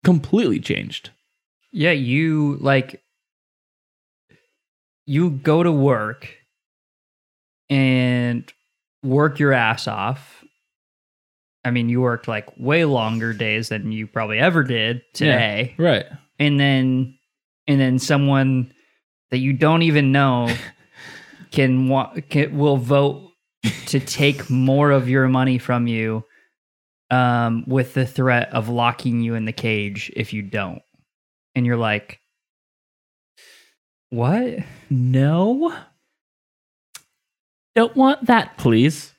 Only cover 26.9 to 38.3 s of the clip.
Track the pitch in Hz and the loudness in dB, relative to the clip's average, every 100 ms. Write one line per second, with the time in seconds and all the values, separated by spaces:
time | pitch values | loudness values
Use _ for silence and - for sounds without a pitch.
26.9 | _ _ 127 123 120 117 117 127 131 127 | _ _ 2 2 2 0 -2 -2 -2 0
27.9 | 135 127 - 131 120 - 120 113 120 117 | -2 -4 0 2 2 0 -4 -4 0 -2
28.9 | 120 127 117 117 113 110 - 113 107 101 | -2 -4 -2 -2 -4 -6 -4 -2 -2 -4
29.9 | 101 - - 110 107 98 104 95 87 _ | -8 -10 -8 -8 -8 -6 -6 -8 -10 _
30.9 | _ _ _ _ _ _ 127 120 120 110 | _ _ _ _ _ _ -2 0 0 0
31.9 | 104 - - _ _ _ _ _ _ _ | -2 -6 -20 _ _ _ _ _ _ _
32.9 | _ _ _ _ _ - - _ _ _ | _ _ _ _ _ -20 -20 _ _ _
33.9 | _ _ 117 123 208 254 208 - - _ | _ _ -2 0 0 -2 -6 -12 -16 _
34.9 | 131 123 131 139 165 202 262 330 - - | -2 0 2 2 2 0 0 -2 -6 -20
35.9 | _ _ _ _ _ _ _ _ _ _ | _ _ _ _ _ _ _ _ _ _
36.9 | - _ _ _ _ _ _ _ 226 233 | -20 _ _ _ _ _ _ _ 0 0
37.9 | 262 262 294 247 | 4 2 2 2